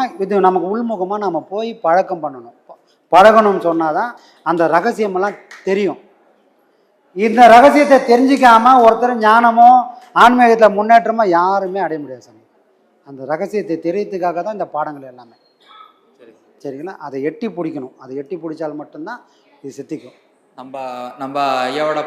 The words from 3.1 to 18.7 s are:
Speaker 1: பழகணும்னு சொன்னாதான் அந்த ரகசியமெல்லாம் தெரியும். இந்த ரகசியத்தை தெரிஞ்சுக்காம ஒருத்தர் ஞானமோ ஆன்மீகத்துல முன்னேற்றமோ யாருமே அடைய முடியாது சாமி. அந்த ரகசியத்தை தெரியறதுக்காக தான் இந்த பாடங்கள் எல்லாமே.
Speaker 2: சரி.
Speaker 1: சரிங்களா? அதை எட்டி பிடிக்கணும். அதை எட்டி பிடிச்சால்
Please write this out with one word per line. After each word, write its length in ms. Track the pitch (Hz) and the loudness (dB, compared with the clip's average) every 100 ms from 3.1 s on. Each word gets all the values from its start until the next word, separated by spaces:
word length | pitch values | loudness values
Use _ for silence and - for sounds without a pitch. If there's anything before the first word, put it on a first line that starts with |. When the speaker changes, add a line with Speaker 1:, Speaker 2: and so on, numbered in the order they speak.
Speaker 1:
பழகணும்னு 480 | 170 208 220 208 190 170 | 6 6 6 2 0 -2
சொன்னாதான் 440 | 165 160 160 233 233 _ _ 160 | -2 -2 -4 -6 -10 _ _ -4
அந்த 120 | 170 160 165 | -2 0 0
ரகசியமெல்லாம் 640 | 208 214 208 185 202 - - - - | -2 -4 -4 -4 -6 -8 -18 -12 -6
தெரியும். 320 | 196 190 135 _ _ _ _ _ _ _ _ _ _ _ 180 220 | -2 -4 -6 _ _ _ _ _ _ _ _ _ _ _ -6 -2
இந்த 160 | 214 240 | 4 8
ரகசியத்தை 440 | 226 277 269 294 269 254 | 8 6 4 4 2 4
தெரிஞ்சுக்காம 640 | 240 262 277 254 226 240 262 | 2 2 4 4 4 4 4
ஒருத்தர் 300 | 226 226 247 240 | 4 2 -2 0
ஞானமோ 460 | 214 226 240 233 240 254 240 - - 170 | 2 2 2 6 6 6 2 -10 -6 4
ஆன்மீகத்துல 460 | 226 247 240 226 214 196 | 4 6 4 4 4 2
முன்னேற்றமோ 460 | 214 233 226 226 208 170 | 2 2 2 -2 0 0
யாருமே 420 | 180 196 190 196 165 | 0 -2 -4 -6 -6
அடைய 120 | 156 | -8
முடியாது 240 | 135 123 117 | -12 -18 _
சாமி. 160 | 110 117 _ _ _ _ _ - | _ _ _ _ _ _ _ -20
அந்த 120 | 135 135 | -16 -10
ரகசியத்தை 440 | 160 190 208 170 160 170 | -8 -6 -8 -6 -8 -6
தெரியறதுக்காக 520 | 196 208 190 175 170 | -6 -8 -6 -6 -6
தான் 120 | 185 214 | -8 -10
இந்த 100 | 165 151 | -10 -8
பாடங்கள் 340 | 151 143 135 | -10 -12 -20
எல்லாமே. 240 | 123 120 _ _ _ _ - _ _ _ _ | -20 -20 _ _ _ _ -20 _ _ _ _
Speaker 2:
சரி. 140 | 117 107 _ _ | -20 _ _ _
Speaker 1:
சரிங்களா? 320 | 143 135 170 - 147 | -16 -14 -14 -16 -14
அதை 120 | 135 147 | -8 -8
எட்டி 180 | 156 226 170 | -8 -10 -8
பிடிக்கணும். 380 | 160 147 127 _ | -10 -10 -14 _
அதை 100 | 131 135 | -16 -14
எட்டி 140 | 143 180 | -12 -12
பிடிச்சால் 360 | 160 156 156 | -12 -12 -12